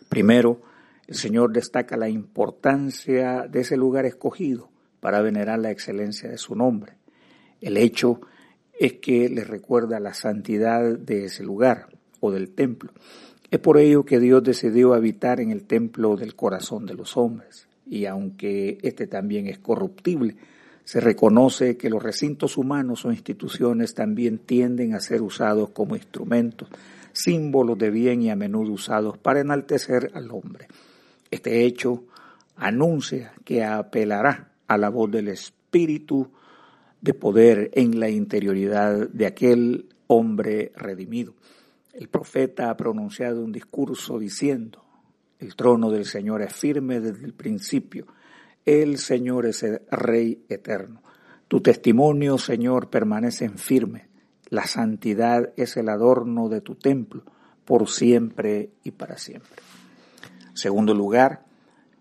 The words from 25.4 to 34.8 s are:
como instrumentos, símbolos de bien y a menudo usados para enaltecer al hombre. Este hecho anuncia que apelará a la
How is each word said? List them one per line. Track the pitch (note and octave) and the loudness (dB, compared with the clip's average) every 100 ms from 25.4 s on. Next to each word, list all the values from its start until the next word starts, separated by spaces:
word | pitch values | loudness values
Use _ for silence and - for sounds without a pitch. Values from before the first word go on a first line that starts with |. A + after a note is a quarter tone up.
| A2 G#2+ G#2 | 0 0 0
como | - G#2 - | -4 -4 -6
instrumentos, | - - - A#2+ A#2 - - - - - - | -10 -12 -2 0 0 -6 -18 -20 -20 -20 -14
símbolos | - - E3 D3+ C3+ A#2+ G#2+ | -6 -2 0 2 2 2 0
de | A2 | 0
bien | A2 B2 A#2+ | 0 0 2
y | A2+ | 0
a | G2+ | -2
menudo | G2+ G#2+ G#2+ | -4 -4 -4
usados | G2 - G#2+ G#2+ G2+ | -6 -4 -2 -2 -4
para | C3 C#3 | 0 0
enaltecer | C#3+ C#3+ C#3 C#3+ - B2 - | 0 -4 -2 -4 0 -2 -2
al | E3 A#2 | -10 -12
hombre. | G#2+ - - - - _ _ _ _ - | -12 -14 -18 -20 -20 _ _ _ _ -14
Este | - A#2 A#2 B2 | -10 -2 2 2
hecho | B2 B2+ B2 - - - _ _ - | 2 -4 -4 -8 -20 -20 _ _ -6
anuncia | G2 A#2 E3 D#3 - C3+ A#2+ - | -2 2 2 0 -4 -8 -10 -18
que | - A#2+ | -4 -2
apelará | G#2+ G#2+ G#2 A#2+ G#2+ G#2 C3+ C3+ - _ - | 0 -4 -4 -2 0 2 0 0 -8 _ -2
a | |
la | G#2+ | 0